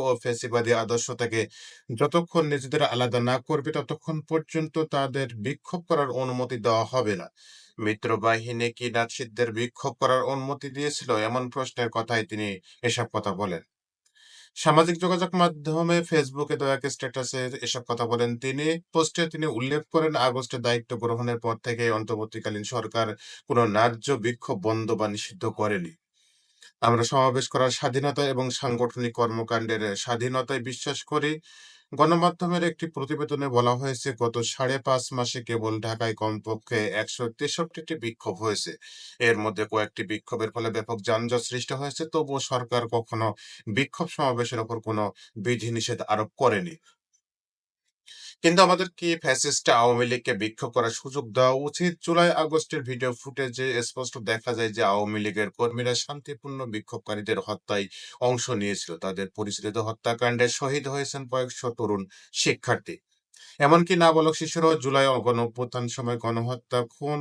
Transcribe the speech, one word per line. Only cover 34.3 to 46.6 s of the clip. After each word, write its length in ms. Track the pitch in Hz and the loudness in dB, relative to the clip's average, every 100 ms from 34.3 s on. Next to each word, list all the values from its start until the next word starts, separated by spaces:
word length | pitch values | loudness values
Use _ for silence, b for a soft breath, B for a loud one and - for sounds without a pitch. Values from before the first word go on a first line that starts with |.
| 120 | 0
সাড়ে 320 | 113 - 127 135 | -2 -2 -2 0
পাঁচ 260 | 143 131 - | 0 0 0
মাসে 260 | 131 120 127 | -4 -4 -4
কেবল 300 | 117 113 110 110 | -4 -2 -2 -2
ঢাকায় 340 | 113 113 113 | -4 -2 -2
কমপক্ষে 640 | 101 110 107 107 110 - 110 104 | -2 -2 -2 -4 -6 -2 -2 0
একশো 300 | 101 107 - 120 | -2 -4 -4 -6
তেষট্টিটি 640 | 113 143 - 170 - 160 156 | -4 -4 -2 -4 -6 -8 -6
বিক্ষোভ 380 | 113 110 110 90 | -6 -6 -8 -4
হয়েছে। 340 | 110 101 85 76 B B B - | -2 -2 -4 -10 B B B 0
এর 160 | 120 104 | 2 2
মধ্যে 260 | 107 98 104 | 0 -2 -2
কয়েকটি 360 | 110 104 - | 0 0 -4
বিক্ষোভের 460 | 98 107 - 120 110 | -6 -6 -6 -4 -4
ফলে 160 | 120 113 | -4 -4
ব্যাপক 280 | 107 104 113 | -4 -4 -6
যানজট 420 | 98 113 120 123 | 0 0 2 -2
সৃষ্টি 320 | - 123 - | -2 -6 -6
হয়েছে, 280 | 135 143 131 160 | -6 -6 -6 -4
তবুও 340 | 165 139 135 - | -2 -2 -4 -2
সরকার 360 | 127 120 123 113 | -4 0 -2 0
কখনো 380 | 117 113 110 110 107 B B - | -2 -2 -2 -2 -2 B B -4
বিক্ষোভ 360 | 107 139 - 170 | -2 -2 -4 -6
সমাবেশের 520 | - 139 120 117 117 | 0 0 0 -2 -4
ওপর 140 | 110 117 | -4 -6
কোনো 240 | 110 107 101 B B 113 | -4 -2 -2 B B -6
বিধিনিষেধ 640 | 104 117 113 117 113 113 107 | -2 -2 -2 -2 -2 -4 0
আরোপ 220 | 107 107 - | 0 -2 2
করেনি। 380 | 127 104 | 4 4